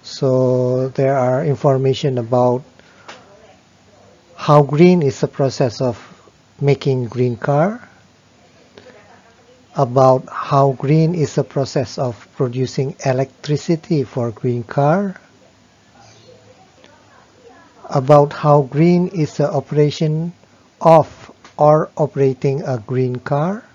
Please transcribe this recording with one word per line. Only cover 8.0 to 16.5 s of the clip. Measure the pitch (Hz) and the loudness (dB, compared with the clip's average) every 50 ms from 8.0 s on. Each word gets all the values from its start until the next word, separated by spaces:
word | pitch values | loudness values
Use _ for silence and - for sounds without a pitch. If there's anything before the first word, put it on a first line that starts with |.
| _ _ _ _ _ _ _ _ _ _ _ _ _ _ _ - - 508 494 415 - - - - _ - _ _ _ _ _ _ _ _ - | _ _ _ _ _ _ _ _ _ _ _ _ _ _ _ -20 -20 -20 -20 -20 -20 -20 -20 -20 _ -20 _ _ _ _ _ _ _ _ -4
about | - 139 120 123 131 131 131 131 131 - | -4 -4 0 2 4 4 4 4 2 -2
how | - - - - - 143 139 139 139 131 | -8 -12 -10 -6 -2 0 2 2 0 0
green | 120 - 135 156 160 160 156 180 | -4 -2 0 2 2 2 0 0
is | 170 147 - - | -2 -4 -2 -2
the | 151 139 | -4 -4
process | - - 147 135 - - 147 123 - - | -4 -4 -6 -6 -2 -4 -4 -4 -4 -6
of | - 143 123 113 - - _ _ | -6 -6 -6 -6 -10 -18 _ _
producing | - 139 123 120 131 131 120 - - 135 135 - _ - | -4 -4 -4 -2 -4 -6 -4 -4 -4 -6 -6 -6 _ -4
electricity | 139 127 127 135 135 _ _ - 147 151 143 - - 170 156 - - 175 147 127 | -2 -2 -2 -2 -6 _ _ -6 -4 -4 -4 -2 -4 -4 -4 -2 -2 -2 -2 -2
for | 110 - 127 117 117 | -4 -4 -6 -6 -6
green | 110 - - 127 120 120 113 | -6 -4 -4 -4 -4 -4 -6
car, | - - 143 139 147 165 196 208 196 180 - _ _ _ _ _ _ _ _ _ _ _ _ _ _ _ - - - - - - - - - _ 494 | -6 -2 0 2 2 2 0 -2 -6 -8 -12 _ _ _ _ _ _ _ _ _ _ _ _ _ _ _ -20 -20 -20 -20 -20 -20 -20 -20 -20 _ -20